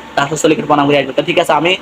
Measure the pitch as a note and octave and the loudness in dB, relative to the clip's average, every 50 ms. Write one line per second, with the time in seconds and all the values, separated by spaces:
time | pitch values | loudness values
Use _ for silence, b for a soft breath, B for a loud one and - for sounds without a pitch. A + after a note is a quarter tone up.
0 | - - - C#3 C#3+ D3 D#3+ D3 - D#3 D#3 - - D3 D3+ D3 C#3+ C#3 D3 C#3+ | -16 -6 -4 -4 -2 -2 -4 0 2 2 2 2 0 0 0 2 2 2 2 2
1 | C3+ C3+ - - D3 F3 E3+ F3 E3 - D#3+ D3 D3+ F3 F#3+ - | 0 0 -2 -4 -2 0 0 0 2 2 0 2 2 0 -2 -2